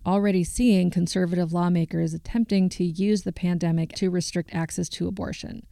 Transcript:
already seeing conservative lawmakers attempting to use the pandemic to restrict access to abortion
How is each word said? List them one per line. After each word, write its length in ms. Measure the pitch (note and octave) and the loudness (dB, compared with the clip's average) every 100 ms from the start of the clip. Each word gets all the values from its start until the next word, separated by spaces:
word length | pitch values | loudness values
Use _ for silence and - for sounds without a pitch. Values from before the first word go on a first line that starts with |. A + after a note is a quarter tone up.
already 380 | - G3 G3+ F#3 | 0 2 4 2
seeing 480 | F3 - B3 F#3+ F3+ | 0 2 4 4 4
conservative 640 | F3 E3+ F#3+ F3+ F3+ E3+ | 2 0 0 0 0 0
lawmakers 600 | F3 F3+ F3 D#3+ E3 E3 | 0 2 2 0 -2 -2
attempting 560 | E3 - A#3 A#3 G3 F#3 | -4 -4 -2 2 2 2
to 140 | - | 0
use 380 | F3+ E3 G3 G#3 | -2 0 0 0
the 100 | F#3+ | -2
pandemic 600 | - F3 F3 E3+ E3 E3 | -2 0 0 2 0 -2
to 160 | - F#3+ | -2 0
restrict 420 | F3+ - F3 E3 | 0 -2 -4 -4
access 360 | F3 E3 - E3 | -4 -4 -4 -6
to 160 | - F3 | -4 -4
abortion 580 | F#3+ - - - - - | -4 -8 -8 -12 -14 -16